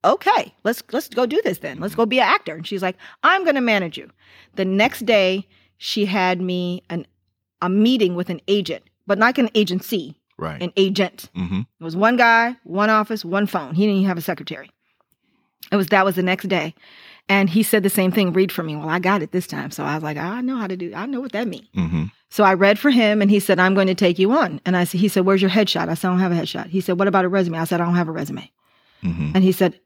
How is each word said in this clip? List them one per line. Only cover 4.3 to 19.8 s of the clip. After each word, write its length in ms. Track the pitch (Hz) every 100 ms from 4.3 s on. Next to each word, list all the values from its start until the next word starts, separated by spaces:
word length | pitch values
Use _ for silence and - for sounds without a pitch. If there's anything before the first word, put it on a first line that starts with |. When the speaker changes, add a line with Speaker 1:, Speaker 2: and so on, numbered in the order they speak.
| - _ -
Speaker 1:
The 100 | 190
next 400 | 190 240 - 226
day, 420 | 214 185 190 - _ _ _
she 280 | - - 202
had 360 | 202 185 180
me 420 | 180 180 180 180 _
an, 160 | 175 - _ _ _ _ _
a 80 | 180
meeting 460 | 196 226 262 196 175
with 140 | 180
an 100 | 170 -
agent, 360 | 202 175 156 _ _ -
but 120 | 202
not 180 | 226 254
an 120 | 233 220
agency. 600 | 190 185 - 214 139 - _ -
Speaker 2:
Right. 220 | 160 151
Speaker 1:
An 100 | 175 -
agent. 540 | 190 196 185 - - -
Speaker 2:
Mm-hmm. 260 | 87 95 120 _
Speaker 1:
It 40 |
was 120 | 165 170
one 200 | 214 247
guy, 400 | 233 226 233 254
one 280 | - 180 214
office, 340 | 220 214 220 170
one 220 | 196 202
phone. 260 | 180 139
He 140 | 165 214
didn't 100 | 196
even 60 | 196
have 120 | 175
a 20 |
secretary. 480 | 160 175 - 156 - _ _ _ _ _ _ _ _ _ -
It 40 | 202
was, 100 | 180
that 180 | 202 196
was 80 | 180
the 60 |
next 260 | 180 185 190
day. 280 | 180 156 - - - - - -
And 220 | 196 196
he 140 | 180
said 180 | 220 220
the 80 | 190
same 220 | 202 185
thing, 220 | 190 190
"Read 180 | 180 185
for 100 | -
me." 140 | 160 151
Well, 120 | 156
I 120 | 170
got 240 | 185 208
it 80 | 151
this 160 | 185 -
time. 240 | 147 -
So 120 | -